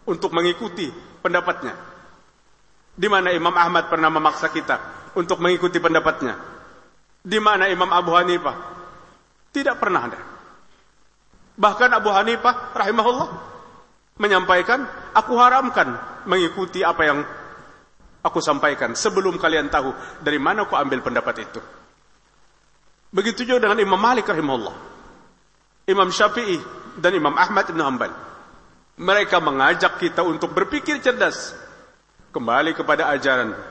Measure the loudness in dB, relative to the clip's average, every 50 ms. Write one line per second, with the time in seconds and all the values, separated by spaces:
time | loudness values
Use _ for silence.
0 | -6 -6 -4 -2 -4 -2 -2 0 0 0 -2 -2 -6 -10 -8 -8 -8 -8 -8 -12
1 | -18 -20 -20 -6 -6 -2 -2 0 0 0 -4 -4 -6 -12 -12 -12 -16 -20 -20 -20
2 | -20 -20 -20 _ _ _ _ _ _ _ _ _ _ _ _ _ _ _ 2 4
3 | 4 6 6 4 4 4 0 2 2 2 4 4 2 4 4 2 2 2 0 2
4 | 2 2 2 4 2 2 2 2 -4 -2 -2 -4 -2 -2 -4 -4 -4 -10 -18 -20
5 | -18 -8 -4 -4 -2 -2 -2 0 2 2 2 2 0 0 0 2 0 2 2 4
6 | 2 2 -2 0 -4 -6 -6 -8 -12 -18 -18 -20 -20 -20 -20 -20 -20 _ _ _
7 | _ _ _ _ -8 -2 -2 2 4 4 4 4 2 2 2 0 0 2 2 0
8 | 2 4 4 4 4 4 0 0 -2 -4 -6 -6 -12 -16 -16 -18 -20 -20 -20 -20
9 | -20 -20 -20 _ _ _ _ _ _ _ -6 -2 -2 -2 -2 0 -2 0 0 0
10 | -2 -2 -10 -12 -16 -18 -18 -20 -20 -20 -20 -20 -20 -20 -20 _ _ _ _ _
11 | _ _ _ _ _ _ _ -20 -20 _ _ 2 2 2 4 4 4 4 4 4
12 | 2 2 2 2 2 2 0 2 2 0 0 0 -4 -10 -4 -4 -2 0 0 2
13 | 2 2 2 0 -2 -6 -8 -14 -16 -18 -20 -20 -20 -20 -20 -20 -20 _ _ _
14 | _ _ _ -2 0 4 4 2 4 4 2 2 4 2 0 -2 -2 -6 -12 -14
15 | -12 2 2 2 2 4 4 6 6 6 6 4 2 0 2 0 0 0 0 -10
16 | -12 -14 -16 -14 -4 -2 0 2 2 0 -2 -4 -6 -6 -4 0 0 0 2 2
17 | 2 2 2 0 -2 -8 -12 -16 -18 -18 -20 -20 -20 -20 -20 -20 _ _ _ _
18 | -20 -20 -18 _ -4 -2 -2 -2 0 0 -2 0 0 0 0 0 -4 -6 -4 -2
19 | -2 -2 0 0 -2 -2 -2 0 0 0 0 0 -2 0 -2 -2 -2 -2 -6 -8
20 | -12 -18 -16 -6 -4 -2 -2 0 0 0 0 -2 -2 -2 -2 -2 -2 -2 -2 -4
21 | -4 -2 -2 -2 -2 -2 -6 -6 -8 -12 -14 -16 -16 -18 -20 -20 -20 _ _ _
22 | _ _ _ _ _ _ _ _ _ _ _ _ _ _ _ _ _ _ _ _
23 | _ _ -4 -2 -2 -2 -2 -4 -2 0 2 2 2 2 2 2 2 2 2 2
24 | 2 2 2 2 0 -2 -2 -2 -2 -2 -2 -4 -4 -8 -12 -14 -20 -20 -20 -20
25 | -20 -20 -20 -20 _ _ _ _ _ _ _ _ _ _ _ _ -2 -2 2 2
26 | 2 0 2 2 2 2 2 0 -2 -2 -4 -4 -4 -10 -16 -18 -18 -18 -14 0
27 | 0 2 2 2 0 0 2 2 0 2 2 -2 -2 -2 -2 -2 -2 -2 -2 -2
28 | -4 -6 -6 -12 -18 -20 -20 -20 -20 -20 -20 -20 -20 -20 _ _ _ _ _ -6
29 | 0 2 2 2 2 2 2 2 2 2 0 4 4 4 4 4 2 0 0 0
30 | -4 -2 0 0 0 0 -2 -2 -4 -2 -2 -2 -2 -2 -4 -6 -4 -4 -4 -2
31 | 0 -2 0 2 0 -2 -2 -4 -12 -14 -14 -18 -20 -20 -20 -20 -20 _ _ _
32 | _ _ _ _ -20 _ -10 -6 -2 0 2 2 2 0 -2 -4 0 0 0 0
33 | 2 0 0 0 0 0 2 2 0 -2 -6 -10 -14 -16